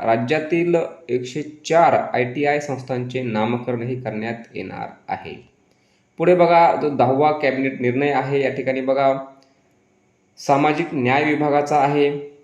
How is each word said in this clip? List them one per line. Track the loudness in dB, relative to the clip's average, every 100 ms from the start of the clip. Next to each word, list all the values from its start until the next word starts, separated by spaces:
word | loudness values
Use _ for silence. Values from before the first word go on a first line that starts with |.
राज्यातील | 0 0 0 -2 0 0 2 0 0 -8 -6
एकशे | -6 -6 -10
चार | -10 -12 0 4 4 4 0
आयटीआय | -2 -2 -2 0 0
संस्थांचे | -2 -8 -6 -6 -4 -6
नामकरणही | -4 -2 -2 -2 -4 -6 -4 -6
करण्यात | -6 -6 -6 -8 -12 -12
येणार | -12 -10 -12 -14 -10
आहे. | -10 -10 -16 -20 _ _ _ _ _ _ -2
पुढे | 2 4
बघा, | 6 6 4 2
जो | -2
दहावा | 2 2 4 2
कॅबिनेट | 2 -2 0 -2 -2
निर्णय | -2 0 0
आहे, | 0 0 0
या | 0
ठिकाणी | -2 -4 -4
बघा, | -2 2 2 0 -4 -18 _ _ _ _ _ _ _ _ _ _
सामाजिक | 0 2 2 0 -2
न्याय | -2 2 2
विभागाचा | 2 0 2 2 2 2
आहे. | 2 4 2 0 -10 -18